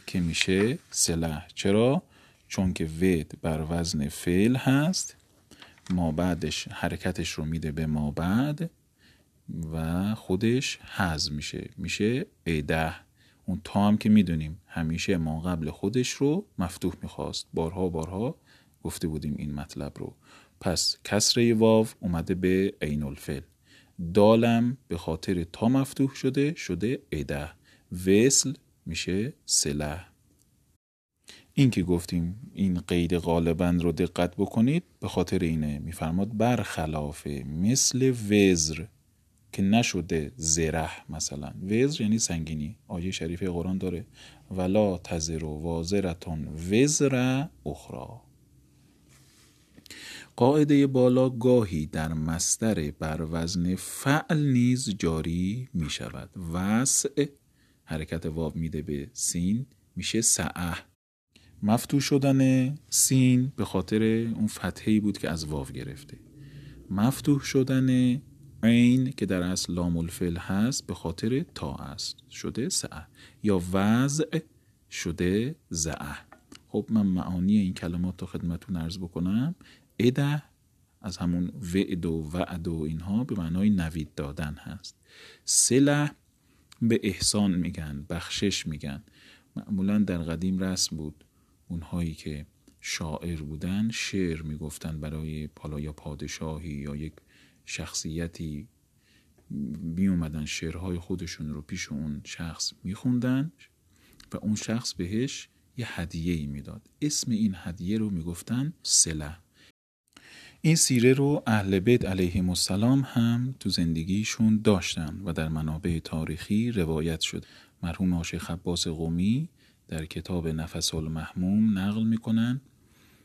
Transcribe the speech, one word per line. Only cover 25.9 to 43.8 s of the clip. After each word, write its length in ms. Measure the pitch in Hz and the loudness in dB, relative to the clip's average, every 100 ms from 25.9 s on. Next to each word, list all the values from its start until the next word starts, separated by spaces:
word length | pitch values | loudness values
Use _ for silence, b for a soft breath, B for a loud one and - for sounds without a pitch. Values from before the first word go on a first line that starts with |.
| - 135 | 0 -2
شده، 400 | - 135 135 143 | 0 -2 0 0
شده 480 | 165 - 87 104 135 - | -2 -4 -2 -2 -4 -6
عده، 380 | 78 67 71 73 - b b _ | -6 -4 -6 -6 -12 b b _
وصل 600 | 90 92 98 127 131 131 139 _ _ - | -2 6 8 8 4 2 -4 _ _ -10
می‌شه 460 | 80 - 92 120 - - | -6 -2 -2 -2 -6 -2
صله. 540 | - 78 73 76 78 - _ _ _ _ _ _ _ _ _ _ _ B B B | 0 0 -2 -4 -6 -12 _ _ _ _ _ _ _ _ _ _ _ B B B
این 160 | - 135 | 4 4
که 120 | 104 | 4
گفتیم 680 | 87 87 - 90 85 101 135 | 2 2 0 -2 -2 -4 -10
این 280 | - 98 90 | -2 0 0
قید 360 | - 87 85 87 | 0 0 2 0
غالباً 540 | 82 82 82 82 87 87 | 2 2 2 2 2 2
رو 120 | 85 | 2
دقت 440 | 78 87 - 87 - | 0 0 0 -2 0
بکنید، 460 | 98 113 117 160 - _ | -2 2 2 2 -4 _
به 80 | 98 | -4
خاطر 300 | - 87 95 | -2 0 0
اینه. 400 | 85 80 76 73 | 0 0 -2 -4
می‌فرماد 580 | 80 82 80 87 101 113 | -6 -6 -2 -2 -2 0
برخلاف 880 | 113 120 101 - 78 78 73 73 73 | 2 2 -2 -4 -4 -4 -6 -6 -8
مثل 880 | 71 65 78 98 131 - 127 131 123 104 | -8 -6 0 2 4 2 4 2 2 4
وزر 540 | 104 98 90 80 78 78 _ _ _ _ _ _ | 6 8 6 2 -4 -10 _ _ _ _ _ _
که 100 | - | -2
نشده 720 | 98 113 120 92 85 85 73 - | 2 4 2 -2 -2 -2 -4 -4
زره، 540 | 80 80 80 80 78 - - | -2 0 0 0 -4 -8 -12
مثلاً 460 | - - 69 71 104 | -8 -8 -8 -10 -10
وزر 400 | 92 110 139 156 | -2 2 2 0
یعنی 160 | 107 110 | 0 0
سنگینی، 580 | - 82 80 78 73 110 - | 0 -4 -4 -6 -8 -10 -10
آیه 220 | 95 90 | -6 -6
شریفه 400 | 95 82 85 95 | -4 -6 -4 -4
قرآن 280 | 85 85 | -4 -4
داره، 280 | 95 | -4